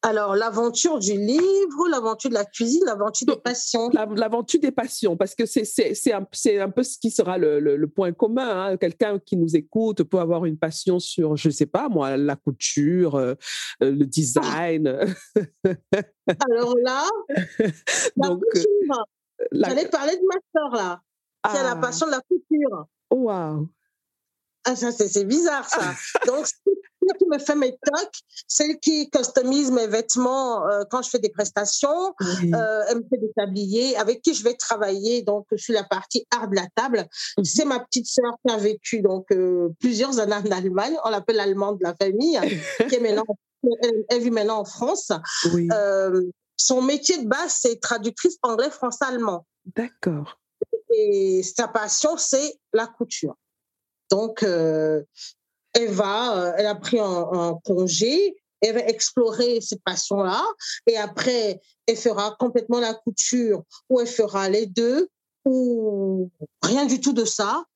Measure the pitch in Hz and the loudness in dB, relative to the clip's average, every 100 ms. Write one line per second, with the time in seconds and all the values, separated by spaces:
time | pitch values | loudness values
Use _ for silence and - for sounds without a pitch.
0 | 226 214 208 196 226 208 233 233 349 302 | 2 0 2 0 0 0 -2 0 0 0
1 | 190 202 208 285 370 392 392 285 349 285 | 0 0 2 2 4 2 0 0 0 0
2 | 226 220 269 226 202 - 233 302 370 208 | -2 -2 -2 -2 -4 -4 0 2 2 0
3 | 208 208 247 285 240 240 - 233 233 240 | -2 0 0 0 -2 -4 -2 -2 0 -2
4 | 214 214 220 233 - 330 294 254 247 - | -2 -2 0 -2 0 2 2 0 -6 -2
5 | 214 170 196 - 226 - 214 - 185 208 | -2 0 -2 0 0 0 0 0 0 0
6 | - 208 196 - - 202 196 196 254 - | 0 0 -4 -2 2 2 0 0 -2 -2
7 | 226 226 190 185 156 147 151 143 156 - | -4 0 0 2 2 2 2 2 0 0
8 | 185 170 214 233 254 190 190 185 180 170 | -2 0 0 0 0 -2 -2 0 -2 0
9 | 214 202 - 185 165 160 151 220 220 202 | 0 0 -2 0 2 2 0 0 0 0
10 | 156 185 165 170 170 156 160 156 - 180 | 0 2 2 0 0 -2 -4 -2 0 0
11 | - - 156 151 160 143 151 185 285 185 | -2 -2 0 2 0 2 0 0 0 0
12 | 135 135 143 139 - 127 - - 147 180 | 0 2 0 0 -4 -4 -2 2 2 4
13 | 170 139 127 131 - - - - 131 139 | 2 2 0 -2 -8 -8 -8 0 2 4
14 | 139 - 147 151 143 151 170 160 151 131 | 2 2 2 2 0 -2 0 2 0 0
15 | 190 185 - - 180 _ 190 180 _ 196 | -2 -4 -2 -2 -2 _ -2 -2 _ -2
16 | 196 _ - - 262 233 240 247 247 262 | -2 _ -2 0 2 2 2 2 2 2
17 | 330 440 - 277 175 - 214 156 - - | -2 -2 -4 -4 -4 0 0 0 -4 -2
18 | 494 - 370 359 440 440 403 403 359 254 | -2 0 0 2 2 2 4 4 2 0
19 | 214 _ _ _ - - 180 262 339 311 | -4 _ _ _ -4 0 2 2 0 0
20 | 285 359 370 370 - 320 294 240 185 175 | 0 2 2 0 -2 -2 0 -2 -4 -6
21 | _ _ _ _ 202 247 262 240 240 247 | _ _ _ _ -2 0 -2 -2 -4 -2
22 | 320 269 - 359 - 302 285 190 151 _ | -2 -2 -2 -2 0 0 0 -2 -12 _
23 | _ 254 240 190 160 156 156 _ _ _ | _ 0 0 -2 -4 -4 -6 _ _ _
24 | _ _ _ _ _ _ - 247 240 233 | _ _ _ _ _ _ -4 -2 -4 0
25 | 202 202 196 277 339 285 240 247 185 143 | 0 0 0 2 2 -2 -2 -2 -2 -6
26 | - - - 262 - - - 392 - _ | -4 0 0 0 -4 -2 0 0 -4 _
27 | 370 359 359 294 285 294 262 254 - 294 | -2 2 2 2 0 0 0 0 -2 -2
28 | 403 - _ - - - 302 302 - 311 | -6 -10 _ -20 -4 -2 0 0 0 0
29 | 294 294 254 262 254 277 277 254 220 214 | 0 0 2 2 2 2 2 2 0 -2
30 | 226 247 254 269 262 226 175 202 202 247 | -2 0 0 0 0 -2 0 0 -2 -4
31 | 247 247 208 214 302 - 202 - 277 320 | -6 -4 -4 -2 -4 -2 -2 0 0 0
32 | 381 370 185 185 175 170 220 220 202 233 | -2 -2 -4 0 0 2 0 0 0 -2
33 | 220 247 214 220 202 190 202 214 254 240 | -2 -2 -2 -2 -2 -2 0 0 2 0
34 | 214 240 - 254 214 240 - 226 208 196 | 0 0 0 2 0 0 -2 0 0 0
35 | 208 240 208 208 202 208 - 220 190 190 | 0 0 2 -2 -2 -4 0 -2 0 -4
36 | 190 240 - 190 214 190 180 - 262 233 | -2 -6 -2 -2 0 -2 -2 -2 0 0
37 | 165 - - - 185 - 294 247 247 262 | -2 -10 -6 -2 0 2 2 0 -2 -4
38 | 240 - 240 240 254 220 208 214 - 233 | 0 0 0 0 -2 0 0 -2 -4 0
39 | 196 190 190 190 185 180 175 165 247 220 | 0 0 0 2 2 2 0 0 0 2
40 | 269 254 202 208 208 185 190 185 226 320 | 0 0 0 0 0 0 0 0 0 -2
41 | 226 208 190 220 196 196 202 208 180 175 | -2 -2 0 0 2 0 0 0 -2 0
42 | 196 196 302 294 202 190 156 554 285 247 | 0 2 2 2 0 -2 -6 -2 0 2
43 | 233 208 220 202 _ _ 247 233 240 226 | 2 0 0 -6 _ _ 0 2 2 0
44 | 214 240 240 226 208 220 202 - 247 370 | 0 0 2 2 0 0 -4 -4 -2 -2
45 | - 170 160 - 170 170 170 208 202 196 | -2 -6 -4 -2 0 2 2 2 2 2
46 | 190 185 180 - _ - - 254 254 285 | 2 2 0 -6 _ -2 2 2 2 0
47 | 285 359 226 262 339 - 254 233 - 233 | 0 -2 0 0 0 0 -2 -2 -4 -2
48 | 214 - 359 339 247 226 277 - 247 240 | -4 0 0 0 -2 0 -2 -2 -6 -2
49 | 269 254 226 175 165 _ - - 240 _ | -4 -2 -2 -4 -8 _ -10 -6 -6 _
50 | - 156 147 - _ _ - - - 226 | -4 -4 -8 -16 _ _ -6 -6 -2 0
51 | 214 202 190 185 185 - 226 226 208 - | 2 2 2 0 -2 -4 -2 -2 -2 0
52 | 302 330 - 262 294 - _ 220 226 - | 0 0 0 0 -2 -8 _ -2 -2 -6
53 | 240 - 151 - _ _ _ _ _ _ | -6 -4 -8 -8 _ _ _ _ _ _
54 | _ 196 220 220 214 170 160 156 156 156 | _ 0 0 -2 0 2 2 2 0 0
55 | 147 _ - - _ _ _ 233 233 196 | -4 _ -20 -20 _ _ _ 0 0 0
56 | 202 202 247 202 175 175 208 208 - 240 | 0 0 -2 0 -2 0 0 -2 -2 0
57 | 208 180 170 180 170 165 - 185 185 165 | 2 0 -2 -2 -2 -4 -2 0 0 0
58 | 220 311 403 - _ _ 214 233 233 220 | 0 2 0 -2 _ _ 0 0 -2 -2
59 | - - 226 220 240 233 226 202 - 185 | -2 2 0 2 0 0 -2 -8 -6 -6
60 | - 202 185 208 381 427 - - - 226 | -2 -2 0 0 -2 -6 -12 0 2 2
61 | 208 - 254 247 214 180 _ _ - 226 | -2 -4 -2 0 -2 -4 _ _ -2 0
62 | 240 202 208 214 247 247 220 240 233 226 | 0 0 -4 -2 0 0 0 -2 0 -4
63 | - 202 - 247 233 196 165 - _ 254 | -6 -4 -2 0 0 0 -4 -20 _ 2
64 | 233 - 208 196 196 202 220 185 233 269 | 2 0 0 0 0 0 0 0 2 2
65 | 359 _ _ _ - 254 247 233 214 202 | 0 _ _ _ 0 2 2 0 -2 -2
66 | 196 190 180 _ 151 _ 165 247 285 254 | -2 -2 -4 _ -20 _ -2 0 0 0
67 | 269 233 226 - 202 254 349 | 0 0 -2 -2 -2 -2 -6